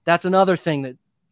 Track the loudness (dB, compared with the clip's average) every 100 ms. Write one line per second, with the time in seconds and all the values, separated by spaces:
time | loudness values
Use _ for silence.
0 | -2 -2 2 2 2 0 -2 -6 -6 -14
1 | _ _ _